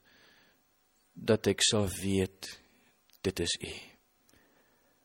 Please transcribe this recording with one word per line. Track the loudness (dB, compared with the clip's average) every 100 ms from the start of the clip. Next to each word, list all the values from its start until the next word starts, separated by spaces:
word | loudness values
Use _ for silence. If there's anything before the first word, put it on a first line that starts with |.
| _ _ -20 _ _ _ _ _ _ _ _ -4
dat | 2 2 2
ek | 2 2
sal | 2 0
weet, | -2 0 0 0 -4 -16 -16 _ _ _ _ _ -8 -4
dit | -2
is | -4 -4
u. | -8 -14 -18 -20 _ _ _ _ _ _ _ _ _ _